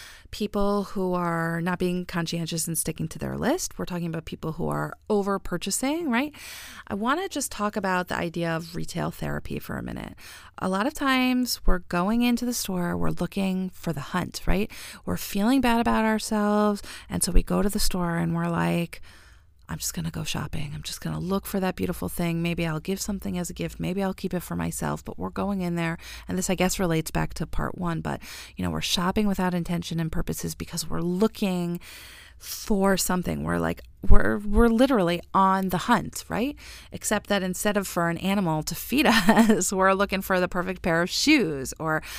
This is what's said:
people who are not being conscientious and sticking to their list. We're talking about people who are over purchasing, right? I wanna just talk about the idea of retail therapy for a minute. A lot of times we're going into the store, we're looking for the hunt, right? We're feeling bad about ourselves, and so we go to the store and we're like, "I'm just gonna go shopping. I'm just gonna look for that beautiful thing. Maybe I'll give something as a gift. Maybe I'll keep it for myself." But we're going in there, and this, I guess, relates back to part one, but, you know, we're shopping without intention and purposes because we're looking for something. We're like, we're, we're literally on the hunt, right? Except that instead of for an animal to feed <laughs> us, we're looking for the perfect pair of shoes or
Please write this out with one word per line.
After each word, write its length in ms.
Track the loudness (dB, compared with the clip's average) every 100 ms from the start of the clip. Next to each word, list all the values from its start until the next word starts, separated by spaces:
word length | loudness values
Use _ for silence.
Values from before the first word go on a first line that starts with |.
| -18 -20 -14
people 540 | -6 -4 0 2 0
who 300 | -2 -2 -2
are 480 | 0 0 -2 -2 -2
not 160 | -2 0
being 260 | 0 -2
conscientious 640 | -4 -4 -4 -4 -4 -4 -4
and 80 | -4
sticking 320 | -4 -4 -6
to 100 | -6
their 200 | -6 -2
list. 400 | 0 0 -2 -8
We're 80 | -6
talking 220 | -6 -6
about 180 | -6 -8
people 260 | -8 -6
who 160 | -4 -4
are 240 | -2 -4 -8 -2
over 300 | 0 0 -2
purchasing, 720 | -2 -6 -4 -2 -2 -2 0
right? 240 | 0 0 -4 -16 -16 -16 -16 -8
I 80 |
wanna 360 | -4 0 0 -2
just 200 | -4 -4
talk 260 | -2 -4 -2
about 320 | 0 0 0
the 80 | -2
idea 380 | -2 -2 -2
of 220 | -2 -4 -6
retail 340 | -6 -4 -4
therapy 480 | -4 -6 -6 -6 -8
for 200 | -6 -8
a 40 |
minute. 320 | -8 -8 -10 -14 -18 -20 -20 -6
A 100 | -2
lot 180 | 0 0
of 60 |
times 680 | 0 2 2 4 2 0 0
we're 140 | 4 4
going 420 | 4 0 2 2
into 240 | 4 2
the 80 | 0
store, 420 | -4 -2 -2 0
we're 140 | 2 2
looking 640 | 2 -2 -2 -2 0 -4
for 240 | -6 -4
the 60 | -4
hunt, 420 | -2 -2 -4 -2 2
right? 240 | 2 2 -6 -16 -12 -6
We're 100 | -6
feeling 460 | -4 0 2 4
bad 180 | 4 4
about 240 | 2 2
ourselves, 800 | 2 0 0 0 2 4 2 0 -4 -16 -6
and 140 | -4
so 100 | -2
we 100 | 0
go 200 | 0 0
to 80 | 0
the 100 | 0
store 360 | 0 0 -2 -2
and 180 | -2
we're 160 | -2 -2
like, 500 | -2 0 -2 -4 -8 -18 -20 -20 -20 -20 -20 -12
"I'm 80 | -8
just 140 | -8
gonna 180 | -6 -6
go 140 | -6
shopping. 480 | -4 -4 -4 -4 -6
I'm 80 | -8
just 200 | -10 -8
gonna 180 | -6 -4
look 240 | -2 -2
for 160 | -2 -2
that 160 | -2 0
beautiful 320 | -4 -2 -4
thing. 320 | -2 -2 0
Maybe 260 | 0 0 -2
I'll 140 | -4
give 200 | -4 -4
something 360 | -4 -6 -4 -4
as 140 | -6
a 20 |
gift. 260 | -6 -6 -4
Maybe 240 | -4 -2
I'll 120 | -2
keep 180 | -2 -4
it 80 | -4
for 160 | -4 -4
myself." 480 | -4 -4 -4 -4
But 140 | -6 -8
we're 100 | -6
going 320 | -4 -2 -2
in 140 | -2
there, 240 | -2 -2 -4 -10 -14 -6
and 120 | -4
this, 100 | 0
I 60 |
guess, 240 | 2 2 2
relates 320 | 2 0 0
back 240 | -2 -2
to 120 | -4 -4
part 300 | -2 -2 -2
one, 240 | -4 -4
but, 200 | -4 -6 -8 -16 -14 -6
you 80 |
know, 60 | -2
we're 100 | -2
shopping 460 | 0 0 0 2 2
without 260 | 2 0
intention 480 | 0 -2 -4 -2 -2
and 100 | -2
purposes 440 | -2 -2 -2 -6
because 340 | -6 -8 -6 -4
we're 140 | -2
looking 800 | 0 2 0 2 -2 0 -2 -4 -8 -18 -18 -20 -20 -18
for 580 | -14 -8 0 2 4 4
something. 460 | 2 0 0 -2
We're 160 | -2 0
like, 240 | 0 -2 -10 2 12
we're, 300 | 12 12 2
we're 300 | 2 6 6
literally 520 | 6 4 4 2 0 0
on 340 | 4 4 4 0
the 100 | -2
hunt, 460 | 2 0 0 -8 -6
right? 260 | -2 -2 -6 -14 -18 -14
Except 360 | -8 -2 -2 0
that 160 | 0
instead 340 | 0 -2 0 0
of 100 | 0
for 220 | 0 0
an 80 | 0
animal 440 | 0 2 2 0
to 120 | -2
feed 320 | -6 -2 2 6
<laughs> 0 |
us, 640 | 6 8 8 8 6 4
we're 220 | 4 4
looking 300 | 4 2 0
for 180 | 0 2
the 80 | 2
perfect 320 | 0 -4 -2
pair 220 | 0 2
of 80 | 2
shoes 640 | 2 4 6 4 -2 -6 -4
or 240 | -2 -2 -2